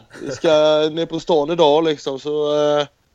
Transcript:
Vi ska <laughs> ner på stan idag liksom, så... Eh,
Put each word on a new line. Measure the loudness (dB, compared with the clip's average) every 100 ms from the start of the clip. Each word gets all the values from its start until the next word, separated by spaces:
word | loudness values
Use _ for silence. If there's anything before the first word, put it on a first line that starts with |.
| _ -14
Vi | -12
ska | -4 0
<laughs> | 2 4 2 0
ner | -4 -6
på | -8
stan | -2 0 0
idag | 2 4 4
liksom, | 2 -2 -6 -8
så... | -6 -4 -2 0 0 0
Eh, | -2 _ _